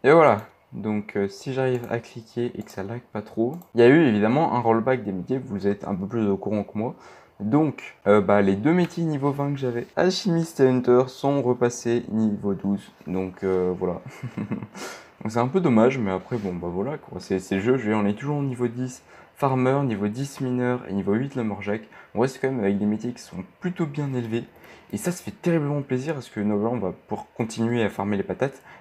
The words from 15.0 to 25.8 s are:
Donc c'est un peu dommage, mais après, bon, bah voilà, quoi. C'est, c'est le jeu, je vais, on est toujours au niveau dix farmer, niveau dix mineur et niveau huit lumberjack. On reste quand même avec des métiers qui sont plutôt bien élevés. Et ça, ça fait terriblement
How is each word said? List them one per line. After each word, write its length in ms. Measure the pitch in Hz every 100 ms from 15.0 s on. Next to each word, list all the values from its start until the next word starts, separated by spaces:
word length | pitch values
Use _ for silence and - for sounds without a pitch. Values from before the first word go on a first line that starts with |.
| - _
Donc 100 | -
c'est 60 | 117
un 100 | 127
peu 120 | 190
dommage, 360 | 165 110 120 135
mais 140 | 101
après, 260 | 92 - 120
bon, 160 | 101
bah 160 | 87 87
voilà, 280 | 90 113 156
quoi. 200 | - -
C'est, 200 | - 95
c'est 160 | -
le 60 | 196
jeu, 160 | 110 131
je 100 | 107
vais, 60 |
on 100 | 107
est 80 | 101
toujours 240 | 104 139 147
au 60 |
niveau 260 | 139 123 123
dix 340 | 120 127 - - - - -
farmer, 440 | 139 131 127 139
niveau 240 | 139 101 104
dix 360 | 113 139 -
mineur 400 | 131 123 123 123 -
et 60 |
niveau 220 | 98 95
huit 200 | 107 139
lumberjack. 460 | 131 110 98 101 110 - - -
On 60 | -
reste 180 | 135 -
quand 80 | 131
même 100 | 131
avec 160 | 98 101
des 60 |
métiers 280 | 104 107 123
qui 100 | 123
sont 200 | - 87 90 _
plutôt 260 | 180 180 160
bien 260 | 143 143
élevés. 320 | 127 113 113 - - - - -
Et 60 | 104
ça, 140 | 180
ça 120 | 175
fait 60 | -
terriblement 500 | - 175 165 143 147